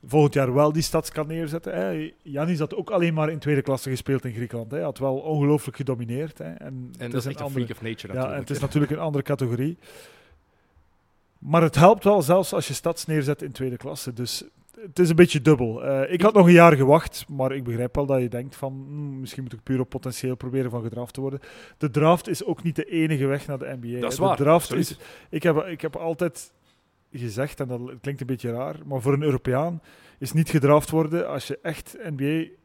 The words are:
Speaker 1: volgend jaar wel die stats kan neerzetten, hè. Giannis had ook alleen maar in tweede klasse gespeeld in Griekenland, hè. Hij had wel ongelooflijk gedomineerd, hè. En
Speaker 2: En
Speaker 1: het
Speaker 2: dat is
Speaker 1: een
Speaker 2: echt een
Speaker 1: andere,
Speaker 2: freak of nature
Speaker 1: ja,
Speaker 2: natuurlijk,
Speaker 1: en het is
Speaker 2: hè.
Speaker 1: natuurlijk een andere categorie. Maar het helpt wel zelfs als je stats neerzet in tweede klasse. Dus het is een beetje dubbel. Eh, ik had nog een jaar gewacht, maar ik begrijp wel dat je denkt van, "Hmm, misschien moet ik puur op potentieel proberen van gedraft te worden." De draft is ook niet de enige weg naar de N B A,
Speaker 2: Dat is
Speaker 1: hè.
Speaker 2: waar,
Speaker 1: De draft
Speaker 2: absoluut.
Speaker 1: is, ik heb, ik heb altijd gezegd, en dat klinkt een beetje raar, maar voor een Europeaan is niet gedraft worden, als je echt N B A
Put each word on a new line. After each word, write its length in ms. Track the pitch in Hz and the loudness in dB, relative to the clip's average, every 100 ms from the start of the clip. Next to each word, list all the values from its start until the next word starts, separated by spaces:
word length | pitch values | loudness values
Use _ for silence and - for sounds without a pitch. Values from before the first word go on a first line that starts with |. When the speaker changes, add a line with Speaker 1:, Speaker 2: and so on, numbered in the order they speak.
| - | 0
Speaker 1:
volgend 280 | 143 147 | 4 4
jaar 200 | 143 131 | 4 2
wel 180 | 127 151 | 4 4
die 100 | 151 | 2
stats 280 | 156 165 - | 0 -2 -2
kan 160 | - 151 | -6 -6
neerzetten, 480 | 160 160 165 185 | -6 -6 -6 -6
hè. 380 | 180 190 165 156 - | -4 -4 -4 -8 -14
Giannis 340 | - 139 160 170 | -10 -4 -2 0
had 160 | 151 | -2
ook 160 | - 170 | -4 -2
alleen 240 | 208 170 | 0 0
maar 160 | 160 156 | 0 -2
in 80 | 160 | -2
tweede 240 | 147 143 | 0 0
klasse 280 | 135 131 - | 0 -4 -2
gespeeld 340 | 127 - 135 | -6 -2 -2
in 80 | 127 | -2
Griekenland, 360 | 110 120 117 110 | -8 -8 -8 -8
hè. 60 | 139 | -6
Hij 100 | 165 | -6
had 120 | - | -4
wel 180 | 135 131 | -4 -2
ongelooflijk 600 | 151 156 143 147 - - | -2 0 4 2 0 -8
gedomineerd, 640 | 135 123 117 120 156 - | -4 -4 -4 -6 -8 -10
hè. 60 | |
En 120 | 160 - | -14 -14
Speaker 2:
En 300 | - 131 123 123 | -14 -14 -14 -12
Speaker 1:
het 0 | 120 | -8
Speaker 2:
dat 40 | 127 | -6
is 40 | |
Speaker 1:
een 60 | 127 | -6
Speaker 2:
echt 100 | 135 | -8
een 60 | 147 | -8
Speaker 1:
andere, 180 | 135 | -6
Speaker 2:
freak 140 | 117 113 | -6 -6
of 40 | 113 | -10
nature 180 | 113 - | -10 -8
Speaker 1:
ja, 0 | |
Speaker 2:
natuurlijk, 200 | 123 131 | -6 -6
Speaker 1:
en 60 | 143 | -6
het 100 | 127 | -8
is 60 | 139 | -6
Speaker 2:
hè. 60 | |
Speaker 1:
natuurlijk 300 | 135 151 147 | -2 0 0
een 60 | 151 | -2
andere 260 | 165 143 | -4 -4
categorie. 520 | - 143 127 117 139 170 - - - _ _ _ _ _ _ _ _ _ _ _ _ _ | -2 -2 -2 -2 -4 -6 -16 -20 -20 _ _ _ _ _ _ _ _ _ _ _ _ _
Maar 240 | 135 165 | 0 4
het 120 | 165 | 4
helpt 300 | - 175 220 | 8 8 8
wel 180 | 196 208 | 6 4
zelfs 300 | 139 180 180 | 4 2 2
als 160 | 196 147 | -4 -4
je 60 | |
stats 320 | 135 170 165 - | -4 -4 -6 -2
neerzet 360 | 156 135 143 | -2 0 -4
in 100 | 151 | -6
tweede 240 | 123 131 123 | -6 -6 -6
klasse. 360 | 135 151 - | -10 -10 -10
Dus 320 | 123 120 - - _ _ - | -8 -6 -8 -10 _ _ -20
het 180 | 214 151 | -12 2
is 100 | 180 | 4
een 80 | 160 | 6
beetje 260 | 175 156 | 6 6
dubbel. 420 | 131 147 120 113 | 2 2 2 -4
Eh, 280 | 123 135 139 | -4 -2 -2
ik 80 | 175 | 2
had 120 | 202 | 4
nog 120 | 220 175 | 8 10
een 60 | |
jaar 200 | 175 170 151 | 12 10 8
gewacht, 480 | 135 151 - - - | 6 4 2 -12 -12
maar 240 | 143 131 | -4 -4
ik 120 | 135 | -4
begrijp 300 | 120 117 123 | -6 -4 -4
wel 120 | 151 143 | -2 0
dat 140 | 135 | 0
je 80 | 123 | 0
denkt 280 | 117 131 - | -6 -10 -12
van, 160 | 139 | -12
"Hmm, 480 | 135 135 147 147 135 | -12 -12 -10 -10 -10
misschien 220 | 131 - | -12 -10
moet 100 | 131 | -12
ik 100 | 110 | -14
puur 180 | - 131 | -2 -2
op 80 | 127 | -2
potentieel 460 | 131 131 123 127 127 | -6 -10 -6 -6 -6
proberen 340 | 127 131 123 | -4 -4 -4
van 120 | 120 | -4
gedraft 320 | 113 113 120 | -8 -8 -10
te 60 | - | -8
worden." 200 | 135 135 - - - _ | -8 -8 -14 -20 -20 _
De 120 | 147 | -2
draft 380 | 123 156 170 - | 2 4 4 2
is 160 | 160 | -6
ook 180 | - 165 | -4 -4
niet 140 | 170 156 | -4 -4
de 80 | |
enige 420 | 156 170 160 151 135 | -4 -2 0 0 0
weg 200 | 139 139 | -2 -6
naar 120 | 135 | -10
de 180 | 131 135 | -8 -10
N 20 | |
B 40 | 120 123 | -8 -6
A, 40 | |
Speaker 2:
Dat 120 | 120 | -4
is 60 | 135 | 0
Speaker 1:
hè. 60 | |
Speaker 2:
waar, 120 | 190 143 | 0 2
Speaker 1:
De 60 | |
draft 200 | 143 165 | 6 4
Speaker 2:
absoluut. 260 | - 127 165 | 4 -2 -2
Speaker 1:
is, 80 | - - - - | -6 -18 -20 -10
ik 140 | 160 | -2
heb, 140 | 170 156 190 | 0 0 -2
ik 140 | 165 | -6
heb 160 | 160 151 | -8 -6
altijd 560 | 165 160 175 - - _ _ _ _ _ _ | -6 -4 -4 -6 -20 _ _ _ _ _ _
gezegd, 480 | 127 120 101 139 - | -10 -8 -4 -6 -6
en 80 | 131 | -8
dat 120 | 123 123 127 | -8 -10 -12
klinkt 200 | 139 143 | -10 -8
een 60 | 127 | -6
beetje 240 | 127 120 | -6 -4
raar, 260 | 117 139 156 | -6 -8 -10
maar 160 | 151 135 | -8 -4
voor 120 | 120 | 0
een 100 | 139 | 2
Europeaan 600 | 151 131 - 127 165 170 _ - - _ | 2 0 0 -2 -2 -6 _ -20 -20 _
is 140 | 131 | -2
niet 180 | 156 160 | 0 2
gedraft 400 | 160 135 151 - | 2 6 4 4
worden, 380 | 156 160 165 - | 0 0 -2 -4
als 180 | 143 - | -6 -8
je 120 | 139 | -8
echt 340 | - 156 - - 202 | -8 -10 -12 -14 -10
N 60 | |
B 60 | 143 | -4
A 360 | 139 160 160 - | -2 -2 -4 -12